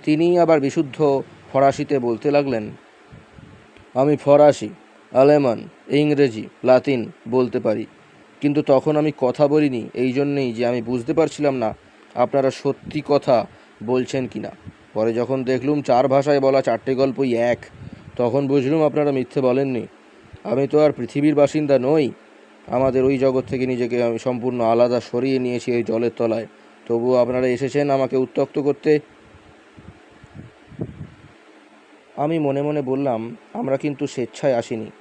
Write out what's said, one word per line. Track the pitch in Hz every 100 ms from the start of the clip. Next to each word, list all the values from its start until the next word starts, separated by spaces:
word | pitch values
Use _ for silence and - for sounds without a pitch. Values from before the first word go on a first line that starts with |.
তিনি | - 151 170 175
আবার | 165 160
বিশুদ্ধ | 139 151 147 120 151 139 - - -
ফরাসিতে | 135 139 139 147 143
বলতে | 120 113 147
লাগলেন, | 147 139 117 107 107 - _ - - - - - - - - -
"আমি | 127 143 147
ফরাসি, | - 143 147 139 107 101 - - -
আলেমান, | 123 139 147 139 107 110 - -
ইংরেজি, | 143 151 143 143 110 - _
লাতিন | 127 127 - 131 107 - -
বলতে | 123 127 120
পারি, | 113 107 110 _ _ - - -
কিন্তু | 147 143
তখন | 147 135 151 151
আমি | 151 143
কথা | 127 123 147
বলিনি | 151 147 127 107
এই | - 127
জন্যেই | 123 143 143 131
যে | 113 120
আমি | 123
বুঝতে | 117 123 117
পারছিলাম | 160 156 - 147 131
না | 113 113 - - - -
আপনারা | 120 139 135
সত্যি | 131 139 131 - 151 143
কথা | 147 - 120 95 - - _
বলছেন | 107 127 127 139 123
কি | 107
না। | 110 - - - -
পরে | - 113
যখন | 113 120 131
দেখলুম | 127 127 131 147
চার | 139 123 135
ভাষায় | 135 139 143
বলা | 135 135
চারটে | 131 113 - 131
গল্পই | 135 120 135 117
এক, | 120 117 - - - - - -
তখন | 120 131 139
বুঝলুম | 139 131 160
আপনারা | 151 139 147
মিথ্যে | 135 127 -
বলেননি। | 127 127 139 127 110 - - - - -
আমি | 196 135 139
তো | 147
আর | 151
পৃথিবীর | 139 120 143 147 147
বাসিন্দা | 143 156 151 139
নই, | 123 156 127 - - - - - -
আমাদের | 120 135 131
ওই | 131 135
জগৎ | 135 131 -
থেকে | 135 127
নিজেকে | 127 120 120
আমি | 120 113
সম্পূর্ণ | 127 127 123 123
আলাদা | 113 117 120 120
সরিয়ে | - 120 131 131
নিয়েছি | 127 120 120
এই | 120
জলের | 113 113 117 -
তলায়। | 117 110 107 - - - -
তবুও | 117 120 127
আপনারা | 120 127 127
এসেছেন | 123 135 143 143
আমাকে | 135 131 131
উত্ত্যক্ত | 127 - 139 -
করতে।" | 143 143 156 151 - - - - - - _ - - - - - - - - - - - - - - - - - - - - - _ - _ -
আমি | 147 165
মনে | 147 139
মনে | 147 151
বললাম, | 131 135 139 113 113 113 -
"আমরা | 214 175 135
কিন্তু | 151 135 143
স্বেচ্ছায় | - 117 - 147 120
আসিনি। | 117 117 107 -